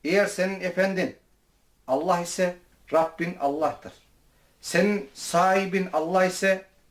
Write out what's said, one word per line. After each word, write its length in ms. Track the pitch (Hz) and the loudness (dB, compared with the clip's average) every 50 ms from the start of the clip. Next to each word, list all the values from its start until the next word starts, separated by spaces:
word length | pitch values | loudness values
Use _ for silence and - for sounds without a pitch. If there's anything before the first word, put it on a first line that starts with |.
| - | -2
Eğer 220 | 147 180 202 202 | 2 2 2 2
senin 360 | 185 - - 185 190 196 185 | 2 0 -2 -2 -2 -2 -4
efendin 540 | 180 185 175 185 190 196 190 180 170 127 - - _ _ _ _ _ _ _ _ _ _ _ _ _ - | -6 -4 0 0 0 0 0 -2 -4 -4 -6 -10 _ _ _ _ _ _ _ _ _ _ _ _ _ -2
Allah 340 | 131 143 160 185 180 175 | -2 0 2 2 0 0
ise 340 | 170 - - - 185 180 180 - - _ _ _ _ - 147 | 0 -4 -2 -2 -2 -2 -2 -6 -14 _ _ _ _ 0 2
Rabbin 440 | 160 165 160 - - 170 175 180 - | 2 2 2 -2 -4 -6 -6 -4 -2
Allah'tır. 520 | - 143 143 156 156 143 - - - 98 - - _ _ _ _ _ _ _ _ _ _ _ _ | -2 -2 0 0 -2 -2 -2 -6 -12 -20 -20 -20 _ _ _ _ _ _ _ _ _ _ _ _
Senin 480 | - - - 175 185 208 208 202 202 - - | -10 -2 0 2 2 2 2 0 -4 -8 -14
sahibin 760 | - - - - 175 180 190 190 196 196 185 175 196 190 180 - | -14 -8 -2 0 2 4 4 4 2 0 0 -2 -2 -4 -2 -2
Allah 320 | 156 156 160 180 185 185 | -4 -2 0 2 2 2
ise 400 | 185 185 - - 196 190 190 - - _ _ _ _ | 2 0 0 0 0 0 0 -4 -10 _ _ _ _